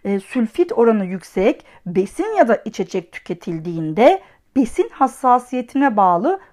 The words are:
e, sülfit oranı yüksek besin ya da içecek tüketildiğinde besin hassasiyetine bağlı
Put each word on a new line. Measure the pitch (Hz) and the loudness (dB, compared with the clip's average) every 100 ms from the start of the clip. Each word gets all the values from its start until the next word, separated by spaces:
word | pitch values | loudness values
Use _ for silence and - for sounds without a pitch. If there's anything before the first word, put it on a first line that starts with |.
e, | 202 196 | -6 -4
sülfit | - 254 226 - 349 | -4 -4 -4 -2 -2
oranı | - 233 220 | 2 2 2
yüksek | 190 190 - - 196 - - - - | -2 -8 -8 0 0 0 -8 -16 -6
besin | 180 196 - 392 427 | -4 -4 -4 -4 2
ya | 262 | 2
da | 214 | 2
içecek | - - 185 190 175 | -4 -8 -6 -6 -8
tüketildiğinde | - - 175 - 165 160 165 156 156 254 381 - _ _ - | -14 -12 -10 -8 -10 -8 -8 -6 4 4 4 -2 _ _ -2
besin | 226 - 466 | -2 -2 -6
hassasiyetine | - 269 240 262 247 247 254 247 269 277 208 | -2 -2 0 2 2 0 -8 -6 -2 0 2
bağlı | 190 175 247 381 - | 2 2 0 -4 -8